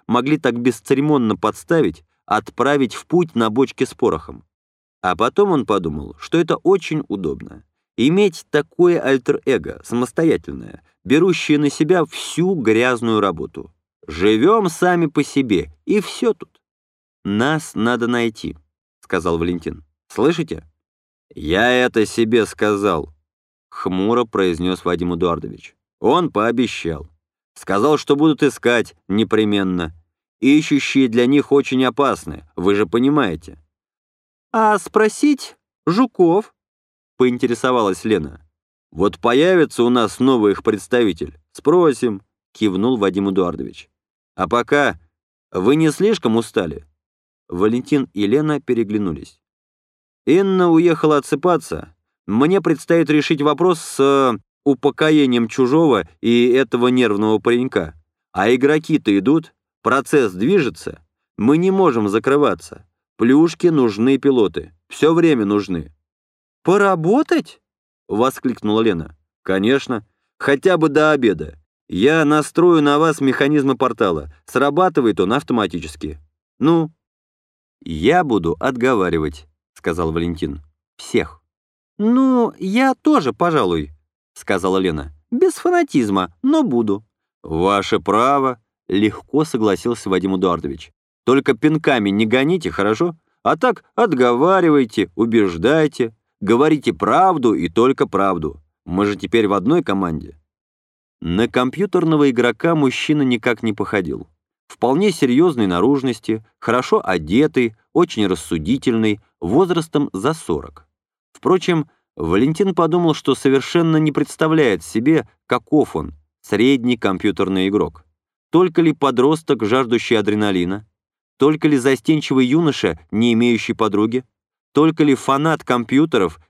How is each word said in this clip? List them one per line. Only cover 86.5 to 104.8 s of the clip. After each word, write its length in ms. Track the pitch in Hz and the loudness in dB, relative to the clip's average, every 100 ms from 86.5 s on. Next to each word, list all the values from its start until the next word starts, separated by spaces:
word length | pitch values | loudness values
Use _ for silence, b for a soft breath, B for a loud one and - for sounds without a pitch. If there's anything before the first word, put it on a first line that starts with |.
| 311 | 0
буду». 400 | 247 123 110 98 - _ _ _ | 2 0 -2 -4 -10 _ _ _
«Ваше 560 | 80 80 92 101 92 98 | -8 -2 2 0 0 -2
право», 640 | 80 104 127 143 135 123 _ _ - | 0 2 2 2 -2 -4 _ _ -4
легко 560 | 101 107 - - 139 | 0 0 -2 -4 -2
согласился 640 | 156 113 107 92 120 117 101 | -2 0 0 0 -2 -6 -2
Вадим 280 | 92 95 92 | -2 0 0
Эдуардович. 540 | 92 85 73 69 - _ _ _ - | 0 0 -4 -12 -18 _ _ _ 0
«Только 280 | 135 131 | 2 2
пинками 560 | 120 151 156 151 127 101 | 0 0 0 0 0 0
не 160 | 98 110 | 0 0
гоните, 460 | 127 143 185 92 | 0 0 -2 -4
хорошо? 460 | 80 101 110 170 165 _ _ | -2 -2 0 -2 -4 _ _
А 140 | 113 156 | -4 0
так 260 | 254 - _ - | -2 -2 _ -2
отговаривайте, 1160 | 233 135 123 120 170 190 170 147 117 - 87 - | 0 2 2 2 2 2 4 2 2 -2 -4 -2
убеждайте, 1000 | 117 113 98 85 110 160 151 - 113 - _ _ | 0 2 0 0 0 2 0 -2 -6 -8 _ _
говорите 480 | 101 117 156 151 120 | 0 2 2 2 -2
правду 600 | 85 107 143 190 160 120 | -2 0 2 2 2 0
и 160 | 82 82 | 0 0
только 360 | 113 127 131 - | 0 2 0 -2
правду. 560 | 95 98 87 76 - _ _ - | 0 -2 -2 -6 -10 _ _ -6
Мы 200 | 90 101 | -2 -2
же 100 | 101 | -4
теперь 320 | 95 113 104 | -2 0 2
в 60 | |
одной 280 | 101 95 170 | 0 0 0
команде». 560 | - 98 90 78 - - _ _ _ _ _ _ _ _ | 0 -4 -4 -6 -10 -20 _ _ _ _ _ _ _ _
На 260 | 82 90 113 | -4 0 0
компьютерного 800 | 131 127 143 202 180 165 151 143 | 0 -2 -2 -2 0 2 2 2
игрока 460 | 120 120 107 170 165 | 2 0 0 -2 0
мужчина 460 | 135 - - 151 | 0 -2 -2 0
никак 420 | 131 120 123 113 | 0 0 -2 -2
не 80 | 113 | -4
походил. 560 | 104 101 104 82 57 - _ _ _ _ | -4 -2 -2 -2 -8 -12 _ _ _ _
Вполне 440 | - | -4